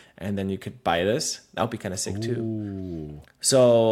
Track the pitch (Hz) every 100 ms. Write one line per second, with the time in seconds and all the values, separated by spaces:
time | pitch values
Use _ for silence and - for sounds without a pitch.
0 | - _ 98 98 95 95 - - - 85
1 | 92 131 151 - - - 113 110 98 92
2 | - 98 113 117 113 110 104 98 92 85
3 | 76 73 - _ - 135 123 117 113